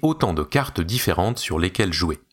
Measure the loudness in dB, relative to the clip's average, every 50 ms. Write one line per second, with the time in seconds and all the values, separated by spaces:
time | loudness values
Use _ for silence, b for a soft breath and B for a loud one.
0 | 0 0 2 2 0 0 0 -2 -2 0 0 0 0 0 -2 -4 -2 -2 -2 -2
1 | 0 0 2 2 2 0 0 -2 -4 -2 0 0 0 0 2 0 0 0 0 0
2 | 0 -2 -2 -4 _ _